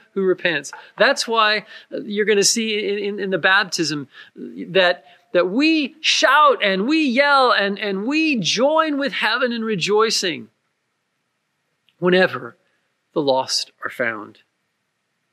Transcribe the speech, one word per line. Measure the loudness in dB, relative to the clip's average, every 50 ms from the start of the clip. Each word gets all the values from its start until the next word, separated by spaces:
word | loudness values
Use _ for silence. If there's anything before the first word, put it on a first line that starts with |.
| _ _ -6
who | -2 0
repents." | 0 0 0 -2 -2 -2 -2 -6 -8 -16 -18 -20 -14 _
That's | 0 2 2 2 0 -2
why, | -2 0 0 2 2 0 -2 -4 -8 -20 -20 -20 -12 -12
uh, | -12
you're | -8 -6 -2 -2 2
gonna | 2 2 4 4
see | 2 2 0 -2 -2 -2 -2 -2 -4
in, | -4
in, | -4 -4 -6 -6 -6
in | -4 -4
the | -4
baptism | -2 0 2 2 2 0 -2 -4 -6 -4 -4 -4 -8 -8 _ _ -20 -20 -20 _
that, | -18 -16 -16 -14 -14 -12 -2 0 2 2 2 0 -2 -8 -20 -20 _ _ _ -2
that | 0 0 0
we | 0 0 0 2 0 0 -2 -6 -8 _
shout | -4 -2 0 2 2 4 6 6 6 6 4 4 0
and | 0 0 0 0
we | 0 0 0 0
yell | 0 2 2 2 4 4 4 4 4
and, | 4 2 0 -2 -2
and | -4 -4 -4 -4 -4 -4
we | -2 -2 0 0 0 0
join | -2 -2 -2 0 2 2 2 4 2 0 0 -2
with | -2 -4 -4 -4
heaven | -2 -2 -2 0 0 -2 -2
in | -2 -4 -4
rejoicing | -4 -2 -2 -2 0 2 2 2 2 0 -2 -4 -4 -6 -6 -12 -18 _ _ _ _ _ _ _ _ _ _ _ _ _ _ _ _ _ _ _ _ _ _ _ _ _ _ _ _ _ -2
whenever | 0 4 4 4 4 2 0 -4 -12 -12 -16 _ _ _ _ _ _ _ _ _ _ _ -4
the | -2
lost | 2 2 2 2 0 -2 -4 -6 -6 -8 _ -14 -14
are | -12
found. | -6 -4 -4 -4 -4 -8 -12 -16 -20 _ _ _ _ _ _ _ _ _ _ _ _ _ _ _ _ _ _ _